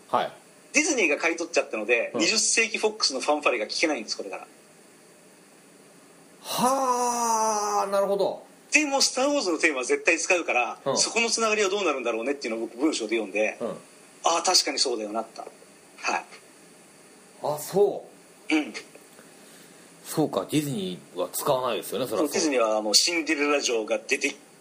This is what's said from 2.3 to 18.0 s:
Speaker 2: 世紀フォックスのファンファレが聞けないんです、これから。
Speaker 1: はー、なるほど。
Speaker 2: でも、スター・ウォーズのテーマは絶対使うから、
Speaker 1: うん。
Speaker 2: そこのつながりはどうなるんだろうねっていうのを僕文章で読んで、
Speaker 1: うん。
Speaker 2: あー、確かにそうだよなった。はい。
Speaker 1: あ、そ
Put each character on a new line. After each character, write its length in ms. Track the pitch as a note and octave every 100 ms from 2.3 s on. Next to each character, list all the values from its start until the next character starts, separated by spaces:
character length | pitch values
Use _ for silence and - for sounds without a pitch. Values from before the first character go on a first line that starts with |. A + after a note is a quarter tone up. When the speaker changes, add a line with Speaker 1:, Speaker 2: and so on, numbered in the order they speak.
| A3
Speaker 2:
世 320 | - - A3+
紀 80 | A3
フ 100 | A3
ォ 40 |
ッ 60 | G#3+
ク 60 | -
ス 60 |
の 60 | C3
フ 80 | -
ァ 40 | D3+
ン 60 |
フ 60 | D3+
ァ 40 |
レ 80 | B2
が 60 | G#2
聞 160 | -
け 60 | D#3+
な 80 | C3+
い 40 |
ん 40 | G#2+
で 40 |
す、 60 | -
こ 80 |
れ 60 | G2
か 80 | F2+
ら。 100 | - - - - - - - - - - - - - - - - - - - -
Speaker 1:
は 1400 | - - B3 C4+ C4 B3 B3 A#3+ A#3 A3 A3 G#3 G#3 G#3 G3+
ー、 40 |
な 80 | G3
る 80 | G3
ほ 80 | G3
ど。 280 | D#3+ - - - -
Speaker 2:
で 140 | D4 D4+
も、 160 | C4+
ス 100 | -
タ 100 | -
ー・ 60 | C#4
ウ 40 | C#4+
ォ 40 |
ー 20 |
ズ 100 | F#3+
の 60 | D#3
テ 100 | E3
ー 40 |
マ 60 | C3+
は 40 |
絶 200 | B2 C#3+ -
対 120 | E3
使 160 | - F3+
う 100 | D#3
か 80 |
ら、 240 | B2+ A2+ - C#3
Speaker 1:
う 60 |
ん。 40 | A#2+
Speaker 2:
そ 140 | -
こ 80 | A3
の 100 | A#3
つ 120 | A3+
な 80 | A3+
が 60 | G#3+
り 80 |
は 60 | G3
ど 120 | G3+
う 20 |
な 80 | F3
る 80 | C3+
ん 40 |
だ 80 | A#2
ろ 100 | A#2
う 20 |
ね 80 | B2
っ 20 | C#3+
て 120 | B2
い 40 |
う 40 | A2+
の 60 |
を 40 | A2
僕 100 | A#2
文 160 | D3+
章 140 | B2+ A2+
で 80 | A2+
読 120 | G2+
ん 40 |
で、 240 | G2+ G#2+ -
Speaker 1:
う 60 | A#2
ん。 40 | E2 - - - -
Speaker 2:
あ 180 | D3+ E3+
ー、 40 | E3+
確 200 | F3+ -
か 60 |
に 80 | C3+
そ 160 | C3+ A#2
う 20 |
だ 60 |
よ 80 | G#2+
な 100 | A2
っ 40 | A2 -
た。 60 |
は 60 | - - - - - - - -
い。 60 | - - - - - - - - - - - -
Speaker 1:
あ、 140 | C3 D3
そ 460 | - F3+ G3+ B2+